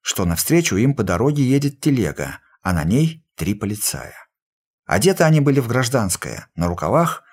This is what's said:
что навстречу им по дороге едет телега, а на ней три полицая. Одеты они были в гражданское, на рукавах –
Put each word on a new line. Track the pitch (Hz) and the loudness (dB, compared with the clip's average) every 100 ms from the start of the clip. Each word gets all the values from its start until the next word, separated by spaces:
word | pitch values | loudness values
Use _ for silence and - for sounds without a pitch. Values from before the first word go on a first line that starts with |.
что | - - | -8 -2
навстречу | 87 82 - 170 165 95 | -2 -2 2 2 2 2
им | 131 | 2
по | 139 | 2
дороге | 95 87 135 147 | 0 0 0 0
едет | 131 139 143 - | 2 2 0 -2
телега, | 151 131 82 71 69 - _ _ | 0 0 0 -4 -8 -10 _ _
а | 92 | -2
на | 85 | 0
ней | 78 123 160 160 _ - | 2 2 2 -2 _ -8
три | 78 | -6
полицая. | 104 104 104 - 65 - - - _ _ _ _ _ - | -4 -6 -6 -6 -8 -12 -18 -20 _ _ _ _ _ -2
Одеты | 196 196 190 | 2 2 2
они | 160 156 | 4 4
были | 143 139 | 4 2
в | 117 | 0
гражданское, | 127 120 131 98 - 67 55 - | -2 0 0 0 -4 -8 -12 -14
на | 80 87 | -4 -4
рукавах – | 87 78 143 165 - - | -2 0 0 0 -4 -14